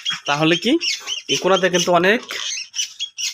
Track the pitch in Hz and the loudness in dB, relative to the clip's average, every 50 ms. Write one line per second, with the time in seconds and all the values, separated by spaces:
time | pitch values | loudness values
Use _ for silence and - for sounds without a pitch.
0 | - - 170 - - - 143 147 160 160 175 170 175 220 285 339 - - - - | -6 -8 -8 -6 -2 -2 0 2 4 2 2 2 2 2 2 2 0 -2 -6 -6
1 | - - - - - - 135 139 - 180 190 185 185 180 175 180 175 180 175 170 | -6 -8 -10 -8 -4 -4 -4 0 2 2 2 4 2 2 2 2 2 4 4 4
2 | 170 190 214 247 - - - - - - - - - - - - - - - - | 6 4 4 2 0 -6 -10 -8 -8 -8 -8 -10 -12 -12 -8 -8 -8 -8 -8 -12
3 | - - _ - - - | -12 -12 _ -8 -8 -8